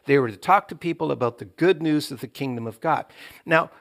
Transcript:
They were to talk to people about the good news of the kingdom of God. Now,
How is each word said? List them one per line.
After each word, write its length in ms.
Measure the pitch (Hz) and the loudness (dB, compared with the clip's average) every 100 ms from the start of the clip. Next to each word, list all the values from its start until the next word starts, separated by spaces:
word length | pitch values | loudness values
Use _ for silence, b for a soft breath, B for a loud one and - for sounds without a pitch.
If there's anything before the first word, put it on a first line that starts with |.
| - | 2
They 120 | 143 | 2
were 100 | 123 | 2
to 60 | 98 | -4
talk 320 | - 196 - | 2 2 2
to 80 | 151 | -10
people 340 | 170 165 156 | -8 -4 -4
about 280 | 127 120 - | -2 -4 -6
the 80 | 95 | -14
good 360 | - 175 170 | 0 2 2
news 300 | 160 151 147 | 2 0 -2
of 80 | 131 | -10
the 80 | 131 | -12
kingdom 400 | - 139 120 113 | -8 -6 -6 -8
of 140 | 107 | -6
God. 240 | 160 143 - B B B - | -2 -2 -4 B B B 0
Now, 260 | 160 165 b | 0 0 b